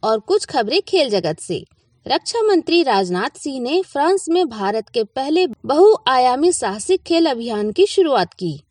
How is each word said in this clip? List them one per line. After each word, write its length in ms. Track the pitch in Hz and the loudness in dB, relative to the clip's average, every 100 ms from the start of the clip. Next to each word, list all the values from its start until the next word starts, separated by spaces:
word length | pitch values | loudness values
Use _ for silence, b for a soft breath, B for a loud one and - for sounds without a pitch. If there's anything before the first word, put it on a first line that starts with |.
और 160 | 220 220 | 0 -2
कुछ 260 | - 403 | 0 -2
खबरें 380 | - 285 214 320 - | 0 -4 0 -2 0
खेल 220 | 370 277 | 0 2
जगत 300 | 202 170 156 | 0 -2 -6
से। 240 | - 160 - _ _ _ - | -6 -8 -8 _ _ _ -4
रक्षा 340 | 302 - 466 | -4 -2 -2
मंत्री 400 | 427 370 - 339 | 2 0 2 0
राजनाथ 560 | 277 202 185 180 233 - | 2 0 0 -2 -6 -8
सिंह 220 | 294 262 | -10 -8
ने 220 | 247 330 | -2 -2
फ्रांस 440 | 381 285 302 392 - | -2 -2 0 0 0
में 200 | 339 330 | 0 0
भारत 400 | 220 196 220 214 | -4 -4 -4 -4
के 160 | 240 | -6
पहले 420 | 220 - 269 320 359 | -4 -6 -2 0 0
बहुआयामी 1040 | 220 226 294 403 440 - 262 254 254 330 | -4 -2 4 6 6 2 2 2 2 0
साहसिक 500 | 349 220 208 - 370 | 0 -4 -6 -2 -4
खेल 240 | - 339 330 | 0 0 2
अभियान 460 | 240 233 208 214 | -2 -4 -4 -4
की 140 | 214 403 | 2 2
शुरुआत 480 | - 330 247 175 | 4 2 2 0
की। 280 | _ 180 143 _ | _ -8 -8 _